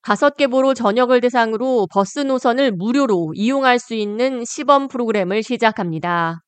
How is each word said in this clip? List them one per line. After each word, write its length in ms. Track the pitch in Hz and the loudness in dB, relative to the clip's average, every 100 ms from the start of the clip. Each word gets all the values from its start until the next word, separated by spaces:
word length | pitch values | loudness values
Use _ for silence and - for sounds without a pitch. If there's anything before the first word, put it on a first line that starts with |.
다섯 340 | - - 285 285 | -2 2 2 2
개 120 | 277 | 0
보로 260 | 254 269 | 2 2
전역을 480 | 262 226 220 247 254 | 2 0 2 2 4
대상으로 640 | 240 247 226 220 262 247 190 | 2 2 0 0 0 0 0
버스 300 | 202 196 - | 0 -2 -2
노선을 540 | 277 262 254 240 277 | -2 0 0 2 0
무료로 580 | 185 202 262 269 190 160 156 | 0 -2 0 2 0 -2 -2
이용할 440 | 214 277 262 247 | -2 0 2 0
수 140 | - | -2
있는 500 | 226 208 208 254 254 | -6 -6 -2 -2 -2
시범 460 | 233 - 277 277 269 | -8 -8 2 2 2
프로그램을 520 | 254 233 208 180 208 | -4 -2 -2 0 -2
시작합니다. 1000 | 220 247 226 214 180 160 175 175 165 165 | -2 0 0 0 -6 -4 -4 -2 -2 -6